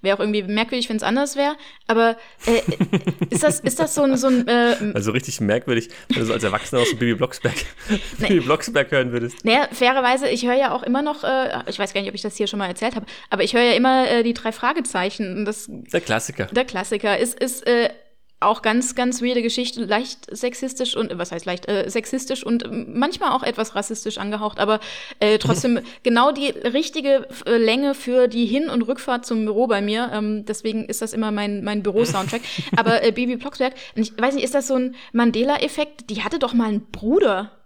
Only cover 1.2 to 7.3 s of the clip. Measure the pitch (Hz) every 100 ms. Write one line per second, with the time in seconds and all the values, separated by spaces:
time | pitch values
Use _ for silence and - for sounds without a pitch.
1.2 | 285 277 277 294 - - - 226 226 226
2.2 | - - - 233 - - 185 202 - -
3.2 | 170 - 302 285 - 254 320 - 285 262
4.2 | 262 254 240 240 240 240 208 196 104 113
5.2 | - - 104 110 127 120 113 - - -
6.2 | 113 110 107 95 - 131 117 113 120 110
7.2 | 135